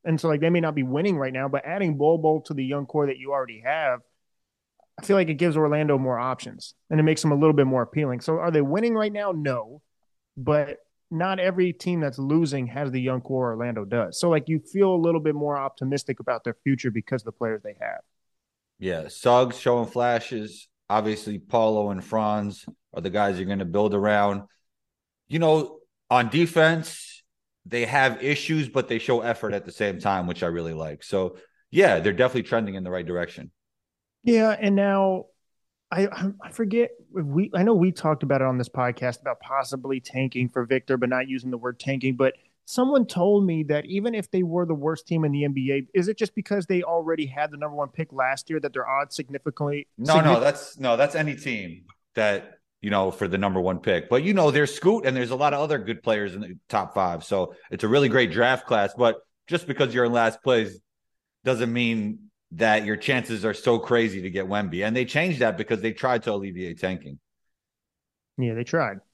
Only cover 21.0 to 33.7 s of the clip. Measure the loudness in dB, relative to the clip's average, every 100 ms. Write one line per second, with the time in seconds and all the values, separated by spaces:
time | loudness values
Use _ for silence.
21 | 0 -4 -6 -10 -2 2 2 2 -2 -4
22 | -4 -2 0 -2 -4 -8 -18 -20 _ -8
23 | -4 0 0 0 -4 -4 -2 0 2 2
24 | 2 4 2 -2 -10 _ _ _ _ _
25 | _ _ _ 0 4 4 0 -10 _ _
26 | _ 2 2 2 2 4 4 4 -4 -14
27 | -18 -20 _ _ _ _ -6 -4 0 4
28 | 2 2 -2 -2 0 -2 0 -2 -2 -4
29 | 0 0 0 -4 -4 -4 -8 -4 -4 -2
30 | -2 0 -2 -4 -4 -4 -6 -8 -10 -12
31 | -4 -2 -2 -8 _ _ _ 4 6 6
32 | 2 2 2 2 0 -2 -2 -6 -6 -6
33 | -4 -4 -6 -8 -18 _ _